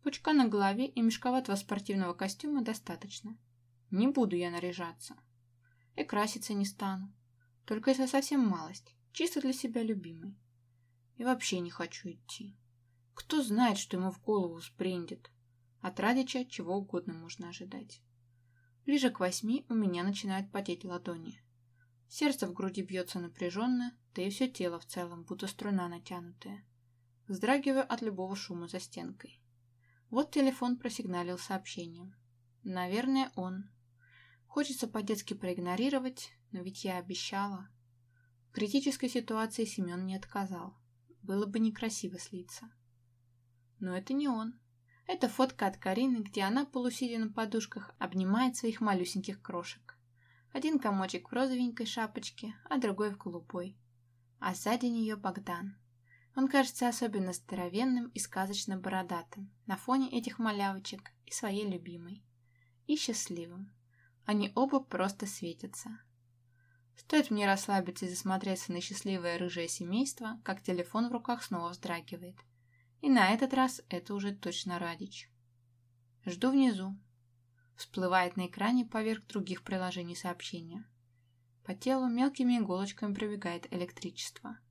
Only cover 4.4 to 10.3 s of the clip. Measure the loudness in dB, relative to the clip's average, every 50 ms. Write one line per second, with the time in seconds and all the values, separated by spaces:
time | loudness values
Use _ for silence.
4.4 | 0 0 -2 -2 -4 -4 -4 -4 -8 -8 -8 -12 -16 -16 -16 -18 _ _ _ _
5.4 | _ _ _ _ _ _ _ _ _ _ _ -6 -4 0 2 2 2 2 0 -6
6.4 | -4 -2 0 0 0 0 -2 -4 -4 -2 -2 -4 -6 -10 -12 _ _ _ _ _
7.4 | _ _ _ _ _ -4 -4 2 4 4 4 4 4 4 4 2 2 4 4 4
8.4 | 4 4 2 0 -4 -8 -10 -14 _ -20 _ _ _ _ _ -2 0 0 0 0
9.4 | 0 0 0 0 -2 -2 0 0 0 0 0 -2 -4 -8 -12 -12 -12 -14